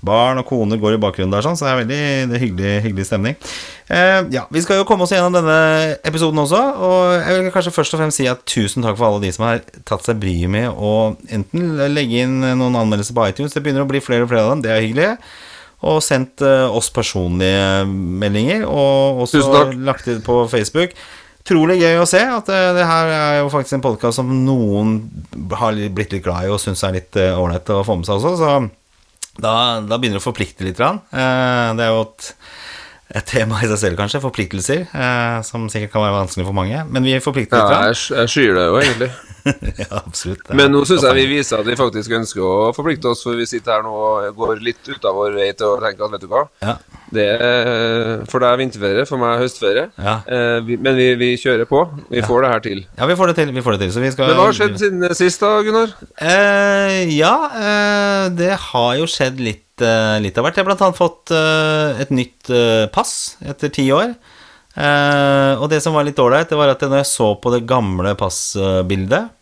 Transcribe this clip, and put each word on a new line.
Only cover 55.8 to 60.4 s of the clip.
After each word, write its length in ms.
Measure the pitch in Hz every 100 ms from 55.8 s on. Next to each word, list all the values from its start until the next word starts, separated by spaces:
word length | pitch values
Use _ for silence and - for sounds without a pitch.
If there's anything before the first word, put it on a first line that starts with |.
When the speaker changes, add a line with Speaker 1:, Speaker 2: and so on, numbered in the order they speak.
| 226 - - -
Speaker 1:
Eh, 840 | 156 185 202 202 202 196 196 190 175
ja, 240 | 151 160 262 302
eh, 800 | 240 208 208 208 208 202 196 190
det 260 | 175 175 190 -
har 240 | 123 120
jo 120 | 127 165
skjedd 300 | - 131 131
litt, 400 | 117 107 _ -
eh, 380 | 117 113 110 107
litt 160 | 101
av 60 | 113